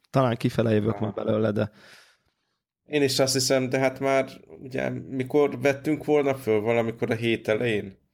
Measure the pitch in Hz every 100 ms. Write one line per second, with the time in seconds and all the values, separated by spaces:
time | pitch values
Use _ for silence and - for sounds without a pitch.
0 | _ 135 131 120 123 - 113 107 107 104
1 | 107 107 110 107 110 107 107 - - -
2 | _ _ _ _ _ _ _ _ - 147
3 | 135 127 131 135 123 135 127 131 135 135
4 | 135 135 131 - - 80 131 131 131 127
5 | 127 131 127 147 143 135 139 131 156 147
6 | 151 147 139 131 110 107 110 117 113 113
7 | 120 110 117 113 - 110 123 104 98 -
8 | _